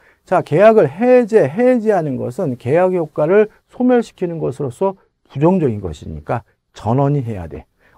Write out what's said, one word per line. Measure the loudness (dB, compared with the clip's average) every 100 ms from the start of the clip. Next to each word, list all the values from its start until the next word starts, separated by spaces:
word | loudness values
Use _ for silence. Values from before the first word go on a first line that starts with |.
| _ _
자, | -2 -2
계약을 | 0 4 6 6 2
해제, | 0 2 2 4 2 2
해지하는 | 0 0 2 0 -2 -2 -6
것은 | -8 -6 -6 -6
계약 | -2 0 0
효과를 | 0 -4 -2 2 2 2 _ _
소멸시키는 | -2 0 2 -2 -8 -8 -6
것으로서 | -8 -6 -8 -4 -4 -6 _ _ _
부정적인 | 0 2 2 0 -4
것이니까 | -8 -12 -14 -12 -8 -8 -10 _ _
전원이 | -10 -2 0 0 0
해야 | -4 -10 -10
돼. | -14 -18 _ _